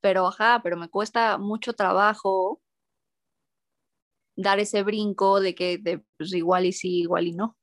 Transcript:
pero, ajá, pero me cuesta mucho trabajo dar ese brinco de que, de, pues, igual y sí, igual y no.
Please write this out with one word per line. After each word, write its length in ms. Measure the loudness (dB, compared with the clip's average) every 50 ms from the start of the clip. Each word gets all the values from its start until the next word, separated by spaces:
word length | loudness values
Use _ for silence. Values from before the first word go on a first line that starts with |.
pero, 260 | 2 2 2 4 2 0
ajá, 320 | 0 2 2 2 2 2 0
pero 140 | -4 -6
me 120 | -6 -8 -6
cuesta 500 | -4 -4 -4 -2 _ 0 0 0 0 -2
mucho 340 | -4 -6 -6 -6 -6 -8 -4
trabajo 840 | -2 0 2 4 4 4 2 0 0 -2 -2 0 0 0 -2 -4 _ _ _ _ _ _ _ _ _ _ _ _ _ _ _ _ _ _ _ _ _ _ _ _ _ _ _ _ _ _ _ _ _ _ _ _
dar 240 | -4 0 2 2 2
ese 220 | 0 0 0 -2 0
brinco 560 | 0 -2 -2 -2 -4 -2 2 2 4 4 4
de 140 | 2 0 -2
que, 240 | -2 -4 -4 -4 -4
de, 260 | -4 -6 -6 -6 _ _ _
pues, 160 | _ -10 -6 -4
igual 340 | -4 0 2 2 2 2
y 60 | 0 -2
sí, 280 | -2 -4 -2 -2 -2
igual 260 | 0 0 0 -2 -2
y 60 | -2 -4
no. 240 | -4 -6 -6 _ _